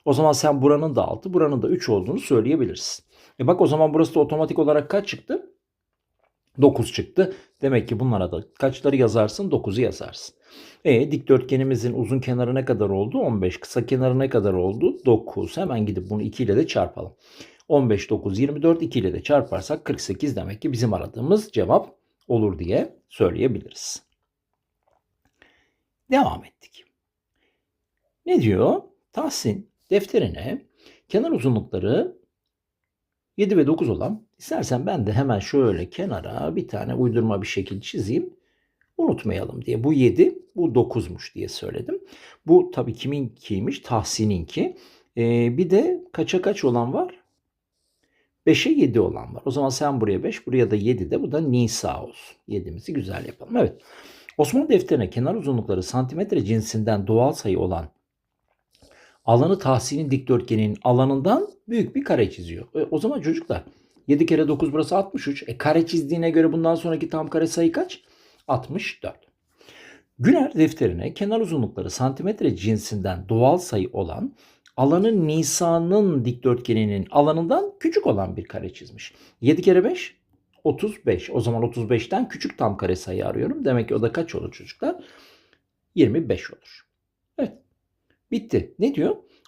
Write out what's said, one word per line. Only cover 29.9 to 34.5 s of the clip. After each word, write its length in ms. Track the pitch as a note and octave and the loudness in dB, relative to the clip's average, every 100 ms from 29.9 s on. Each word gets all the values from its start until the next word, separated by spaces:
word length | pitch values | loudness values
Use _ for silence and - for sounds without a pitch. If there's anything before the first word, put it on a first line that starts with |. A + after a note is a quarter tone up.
| G3+ G3+ A3+ A#2 D#2+ A2+ - - _ _ _ _ | 0 2 0 0 -4 -8 -10 -12 _ _ _ _
kenar 240 | G3 E4 | -2 0
uzunlukları 840 | B3 C3 A2 G2+ F#2+ F#2 D#3 F4+ - _ _ _ _ _ _ _ _ _ _ _ - | 0 0 0 -2 -2 0 0 -2 -8 _ _ _ _ _ _ _ _ _ _ _ -2
yedi 200 | G3 F#3+ | 2 4
ve 100 | C#3 | 4
dokuz 220 | D#3+ C3+ | 2 0
olan, 380 | E2+ C3+ G#3+ _ _ | -2 -4 -6 _ _
istersen 480 | - | -8